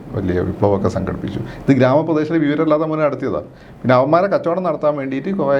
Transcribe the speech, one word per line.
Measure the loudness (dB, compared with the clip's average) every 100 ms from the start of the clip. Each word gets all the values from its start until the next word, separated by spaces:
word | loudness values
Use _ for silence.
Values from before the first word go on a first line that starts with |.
| -8 -4
വലിയ | -2 0 -2
വിപ്ലവമൊക്കെ | 0 2 2 0 -2
സംഘടിപ്പിച്ചു. | -4 -6 -6 -8
ഇത് | -8 -4 0 4
ഗ്രാമപ്രദേശത്തിലെ | 4 4 2 0 0 0 0
വിവരമില്ലാതെ | 0 2 2 0
മുന്നേ | 0 0
നടത്തിയതാണ്. | -2 -4 -4 -6 -16 -20 -4
പിന്നെ | 2 4
അവന്മാരെ | 4 2 2
കച്ചവടം | 0 0 -2
നടത്താൻ | -2 0 0 -2
വേണ്ടിയിട്ട് | -4 -4 -4 -2
കുറേ | 0 2